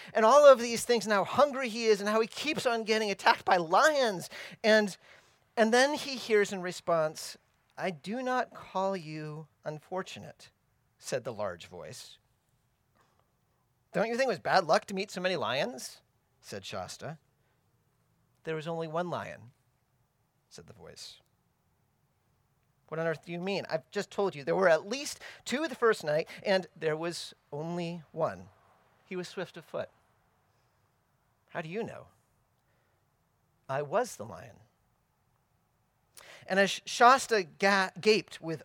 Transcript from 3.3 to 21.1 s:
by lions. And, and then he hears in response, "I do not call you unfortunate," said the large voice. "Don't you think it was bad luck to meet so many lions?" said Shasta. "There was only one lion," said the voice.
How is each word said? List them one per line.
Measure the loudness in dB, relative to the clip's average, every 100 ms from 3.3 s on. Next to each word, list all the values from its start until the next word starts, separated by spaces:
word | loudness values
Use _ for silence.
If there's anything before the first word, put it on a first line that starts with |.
| 2
by | 2 2
lions. | 4 4 4 4 0 -2 -8 -14 -16 -2
And, | 4 4 4 -4 -18 -20 _ _ _ 0
and | 4
then | 6 4
he | 2 -6 -8
hears | 0 2 2
in | -2
response, | -8 -6 -2 0 0 -4 -14 -16 _ _ _ -8
"I | -8
do | -6 -8 -6
not | -2 -2 -4
call | -8 -8 -4 -2 -4
you | -8 -10 -10 -12 -16 _ -10
unfortunate," | -10 -8 -8 -8 -12 -16 -20 -20 _ _ _ _ _
said | -8 -6 -6
the |
large | -6 -6 -8 -14
voice. | -16 -14 -16 -18 -20 _ _ _ _ _ _ _ _ _ _ _ _ _ _ _ _ _
"Don't | -2 -2
you | 0
think | -2
it |
was | -2
bad | 2 2 4
luck | 2 0
to |
meet | -6 -6
so | -4
many | -4 -2
lions?" | -2 -2 -2 -6 -14 -16 _ _ _ _ -16
said | -14 -10
Shasta. | -10 -12 -12 -14 -14 _ _ _ _ _ _ _ _ _ _ _ _
"There | -10 -8
was | -6
only | -6 -6
one | -6 -6
lion," | -6 -8 -14 -18 _ _ _ _ _ _ _ _ _ _
said | -20 -20
the |
voice. | -20 -20 -18 -18